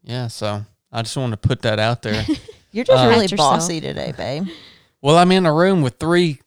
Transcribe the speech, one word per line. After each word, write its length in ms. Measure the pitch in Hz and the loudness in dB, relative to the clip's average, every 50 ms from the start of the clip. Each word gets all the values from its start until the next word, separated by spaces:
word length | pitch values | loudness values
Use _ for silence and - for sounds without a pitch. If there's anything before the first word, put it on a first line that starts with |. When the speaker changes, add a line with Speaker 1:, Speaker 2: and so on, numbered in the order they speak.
| _ | _
Speaker 1:
Yeah, 240 | 113 120 127 123 | -8 -6 -6 -6
so 360 | 113 - - 107 104 104 104 104 - _ _ _ _ | -8 -8 -6 -6 -6 -6 -6 -8 -12 _ _ _ _
I 100 | - 113 117 | -8 -8 -8
just 120 | - - | -6 -6
wanna 200 | 143 131 120 110 | -4 -4 -4 -4
put 240 | - - - 131 - - | -2 -2 -2 -2 0 -2
that 160 | 117 107 104 | -2 0 0
out 220 | 107 113 120 - - | 0 0 -2 -2 -4
there. 200 | 110 107 107 - - 302 - - | -4 -4 -2 -2 -4 -4 -6 -6
Speaker 2:
<laughs> 240 | - - _ _ _ | -18 -20 _ _ _
You're 140 | - 214 254 | -8 -4 0
just 180 | - 523 - - | 2 4 4 4
Speaker 1:
Uh, 40 | |
Speaker 2:
really 160 | 226 233 233 202 | 4 4 2 2
Speaker 3:
Pat 60 | 185 | 0
yourself. 200 | - 160 151 135 - - | 0 2 2 2 2 2
Speaker 2:
bossy 200 | 165 175 170 160 | 0 -4 -6 -6
today, 300 | - 139 147 147 139 - - | -6 -8 -8 -8 -8 -8 -8
babe. 320 | - - 110 135 151 196 254 330 - - - - _ _ _ _ _ - | -8 -8 -6 -6 -6 -8 -8 -10 -16 -20 -20 -20 _ _ _ _ _ 2
Speaker 1:
Well, 140 | 143 160 | 4 6
I'm 140 | 170 180 180 | 6 6 6
in 160 | 185 190 185 | 4 4 4
a 60 | 160 151 | 2 2
room 280 | 160 175 190 196 175 | 4 4 4 4 2
with 160 | 143 123 - _ | 0 0 -2 _
three 400 | 156 160 170 175 180 165 143 - _ | -2 0 2 2 2 0 -2 -6 _